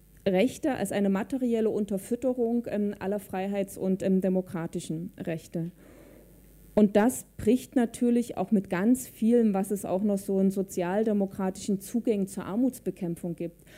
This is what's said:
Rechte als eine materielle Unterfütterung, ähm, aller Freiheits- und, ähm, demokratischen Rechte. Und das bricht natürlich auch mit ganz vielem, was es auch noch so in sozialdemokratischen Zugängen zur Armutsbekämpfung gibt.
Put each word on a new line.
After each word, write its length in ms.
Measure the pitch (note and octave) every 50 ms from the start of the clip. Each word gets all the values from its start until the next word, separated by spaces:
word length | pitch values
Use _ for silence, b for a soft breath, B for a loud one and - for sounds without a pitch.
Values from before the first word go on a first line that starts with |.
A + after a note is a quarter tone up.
| _ _ - - - G#3
Rechte 460 | F#3 F#3 G#3 C4 - - - D#4 -
als 180 | - - G3
eine 180 | - G#3 G3+ G3
materielle 600 | G3 F#3+ A#3 - C#4+ C4 B3+ A#3+ A3+ A3+ A3 G#3+
Unterfütterung, 960 | - G#3 G#3+ G3 G#3 F#3+ G3 - A#3+ A#3+ - B3+ B3+ C4 A#3 A3+ A#3 A#3+ A#3 -
ähm, 240 | - G#3+ G#3 G3+ G#3 -
aller 220 | - F#3+ G#3 G#3
Freiheits- 580 | G3 - - F#3 F#3+ G3+ G3+ G3+ G3 G3 - -
und, 240 | - F#3+ F#3+ F#3+
ähm, 180 | G3 F#3+ F#3+ F#3+
demokratischen 960 | F#3 F#3+ F#3 F#3 F#3 - - E3+ E3 E3+ - F3+ E3+ - D#3 D#3+ F3 - - -
Rechte. 500 | F#3+ - D#3+ D#3+ - - - F3 E3 F3 - B B B B B B B B B B B B B B B - - - - -
Und 240 | G#3+ G#3+ G3+ G#3 G#3
das 280 | G#3 B3 B3 - - - _ -
bricht 400 | - G#3+ A#3+ B3+ - - - C4
natürlich 580 | A#3 A#3 A#3 - B3 A#3+ A#3+ A#3+ A#3 - -
auch 160 | - G3 -
mit 180 | A3+ G3 F#3+ -
ganz 380 | F#3+ E3+ F#3+ A3+ B3+ B3+ - -
vielem, 460 | - - A3 A3 A#3+ A#3+ A3+ G#3+ G3
was 180 | G3 G3 G3
es 140 | G#3 G3 -
auch 180 | - F3 F#3+ G#3
noch 140 | G#3 G3+ G3
so 240 | G3 - G3 F#3+
in 100 | G3 G3
sozialdemokratischen 1300 | F#3+ G3 F#3+ F#3+ - F#3+ F3 F3 F#3 G#3 A3 A3+ G#3 G#3 G3 F#3+ - - F#3+ F#3 F#3 - - - G3+ F#3+
Zugängen 480 | - - - A#3+ A3 B3 A3 G3+ F#3+ G3
zur 160 | - F#3+ -
Armutsbekämpfung 920 | - F#3 A3 B3+ B3+ C4 - - F#3 F3+ - F#3+ E3+ E3+ E3 - F3 E3+
gibt. 280 | - F3+ E3+ - - - B B